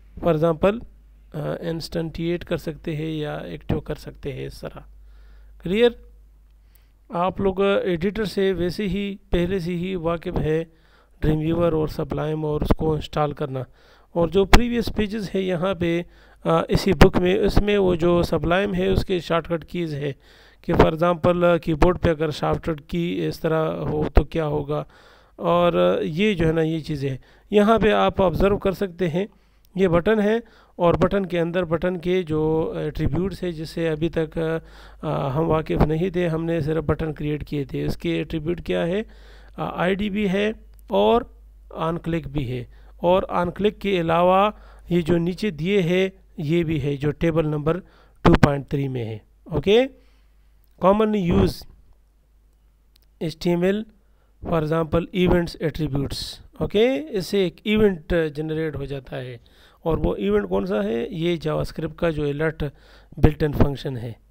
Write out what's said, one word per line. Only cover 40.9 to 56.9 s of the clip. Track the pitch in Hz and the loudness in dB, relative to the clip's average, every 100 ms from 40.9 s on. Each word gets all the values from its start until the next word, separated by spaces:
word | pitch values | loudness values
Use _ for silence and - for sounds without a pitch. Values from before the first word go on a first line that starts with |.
और | 196 208 233 - - - - - - | 2 4 4 0 -14 -20 -20 -16 -6
onclick | 165 165 165 165 139 | -4 -4 -4 -4 -4
भी | 143 | -6
है, | 123 123 - - - - | -4 -6 -10 -18 -20 -4
और | 175 185 | 2 2
onclick | - 190 175 170 208 208 | 2 -2 -2 0 -2 0
के | 196 185 | -2 0
अलावा | 165 165 180 190 208 - - - - | 2 4 4 4 2 0 -16 -20 0
ये | 175 | 0
जो | 160 175 | 2 2
नीचे | 170 180 214 | 0 -2 -4
दिए | 147 165 202 | -2 0 2
हैं | 165 180 190 185 _ - | 2 2 0 -4 _ -8
ये | 147 170 | 0 0
भी | 160 156 | 0 -2
है | 139 143 | -2 -2
जो | 147 | -2
table | - 170 160 151 | 0 0 2 0
number | 151 147 175 - - - - | -2 -2 -2 -6 -20 -20 0
two | - | 6
point | - - 143 131 | 8 8 6 -2
three | 143 139 | -4 -2
में | 131 | -4
है। | 110 107 - _ - | -6 -10 -16 _ -8
Okay, | 156 180 220 269 - - _ _ _ _ _ _ _ | -2 4 4 4 -4 -20 _ _ _ _ _ _ _
commonly | 180 208 220 214 170 190 | 2 4 2 0 2 2
use | 185 - - - _ _ _ _ _ _ _ _ _ _ _ _ _ _ | 2 -2 -14 -20 _ _ _ _ _ _ _ _ _ _ _ _ _ _
एचटीएमएल, | 165 - 175 175 185 208 220 _ _ _ _ _ - | -8 -4 -2 0 0 -2 -6 _ _ _ _ _ -4
for | 165 | -2
example, | 156 160 160 170 175 190 180 | 0 -2 0 -2 -2 0 4
events | 175 170 - | 4 0 -4
attributes। | 160 - 151 135 135 - - - - - | -6 -4 -4 -2 -4 -6 -10 -14 -20 -8
ओके, | 156 202 240 | -2 2 2